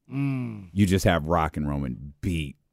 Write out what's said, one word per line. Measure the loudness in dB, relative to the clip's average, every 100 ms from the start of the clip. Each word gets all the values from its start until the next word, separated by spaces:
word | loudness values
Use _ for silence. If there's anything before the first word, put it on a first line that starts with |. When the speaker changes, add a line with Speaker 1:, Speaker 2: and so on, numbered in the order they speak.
| -10
Speaker 1:
Mm. | -4 -2 -2 -6 -10 -4
Speaker 2:
You | 2 4
just | 4
have | 4 2 2
Rock | 2 0 -2
and | -4
Roman | -2 -4 -8 -12 -8
beat | -4 -2 -4 -10 _